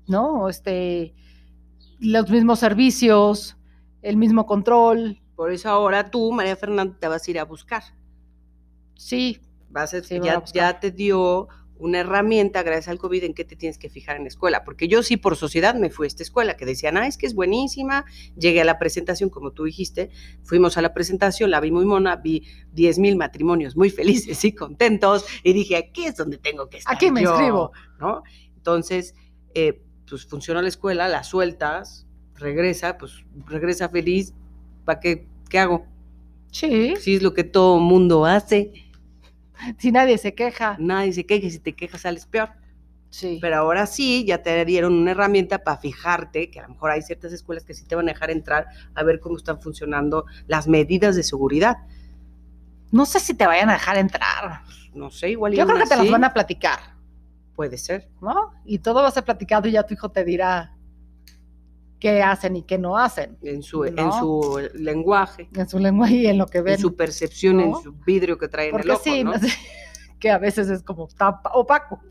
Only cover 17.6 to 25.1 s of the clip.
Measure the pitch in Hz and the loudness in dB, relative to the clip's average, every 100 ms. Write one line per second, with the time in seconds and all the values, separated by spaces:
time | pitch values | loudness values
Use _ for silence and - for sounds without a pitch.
17.6 | 269 - 269 277 285 - - - 170 170 | -2 -6 -4 -4 -6 -14 -20 -2 2 4
18.6 | 165 165 160 175 170 180 196 143 139 - | 4 2 -2 -4 -6 -4 -4 -6 -12 -8
19.6 | 156 165 185 - 202 - - - - 175 | -8 -6 -8 -8 -8 -12 -20 -20 -2 2
20.6 | 180 170 165 170 175 185 196 185 214 156 | 2 2 -2 -2 -4 -2 -2 0 0 0
21.6 | 156 170 190 196 185 170 160 160 - - | 0 0 2 2 0 -2 -2 -4 -6 -18
22.6 | - 160 170 165 196 196 147 147 156 170 | -12 2 2 4 4 2 -2 -2 0 0
23.6 | 143 139 196 196 180 254 - 151 214 208 | -2 2 2 4 2 2 0 -2 -2 -2
24.6 | 147 147 240 208 196 | -8 0 2 4 2